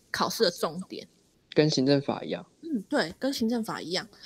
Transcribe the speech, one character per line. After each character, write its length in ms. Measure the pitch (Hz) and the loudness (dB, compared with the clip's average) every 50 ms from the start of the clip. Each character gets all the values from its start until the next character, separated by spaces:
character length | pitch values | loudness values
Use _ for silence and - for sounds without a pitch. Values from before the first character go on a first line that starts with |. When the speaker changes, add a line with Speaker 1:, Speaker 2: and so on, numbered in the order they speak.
| _ _ | _ _
Speaker 1:
考 160 | - - 196 - | -2 -2 0 0
试 140 | - - 226 | 0 2 2
的 60 | 175 | 2
重 300 | 170 - - 175 151 180 185 - | 2 0 -4 -4 -4 -6 -10 -10
点。 180 | - - - - _ _ _ _ _ _ _ _ - | -12 -14 -14 -14 _ _ _ _ _ _ _ _ 4
Speaker 2:
跟 160 | - 151 156 | 4 4 6
行 160 | 156 - 127 | 4 4 4
政 160 | 135 143 139 139 | 4 4 4 2
法 220 | - 107 98 - | 0 -4 -4 -4
一 60 | - | -6
样。 140 | - 87 - - _ _ - | -6 -8 -8 -12 _ _ -8
Speaker 1:
嗯， 200 | 330 311 214 190 - | -4 -4 -4 -4 -2
对， 260 | 294 277 185 156 190 | 0 0 0 0 -4
跟 160 | - - 262 277 | -4 -4 -4 -2
行 160 | - 226 220 | -2 -2 0
政 140 | 247 233 220 | 0 -2 -2
法 180 | - - - | -4 -6 -6
一 120 | 90 147 180 | -6 -4 -4
样。 160 | 175 147 - - - - | -4 -4 -6 -10 -20 -20